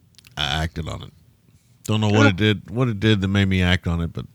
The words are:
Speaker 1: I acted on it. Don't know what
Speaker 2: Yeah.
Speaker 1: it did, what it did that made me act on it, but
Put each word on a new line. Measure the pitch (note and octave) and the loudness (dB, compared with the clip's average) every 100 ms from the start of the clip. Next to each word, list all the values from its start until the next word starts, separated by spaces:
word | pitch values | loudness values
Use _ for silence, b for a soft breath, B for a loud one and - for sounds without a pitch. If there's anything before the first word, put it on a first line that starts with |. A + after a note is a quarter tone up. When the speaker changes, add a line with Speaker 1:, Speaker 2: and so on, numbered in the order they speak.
| _ _ - - | _ _ -18 -8
Speaker 1:
I | D2 D2+ | -4 -4
acted | E2 - D2 | -4 -6 -10
on | C#2 | -10
it. | - - _ _ _ _ _ _ | -14 -20 _ _ _ _ _ _
Don't | - A2 | -4 -2
know | G#2+ | 2
what | G#2 | 4
Speaker 2:
Yeah. | G#2+ | 4
Speaker 1:
it | F2+ | 4
did, | G#2+ G2 - | 0 0 -4
what | G#2+ C3 | -4 -2
it | G#2 | 0
did | A2 G#2+ | 2 2
that | F#2+ | 2
made | G2+ G2 | 2 2
me | F#2 | 2
act | F2+ F#2 - | 2 0 0
on | E2+ | -4
it, | E2+ | -4
but | - - | -8 -14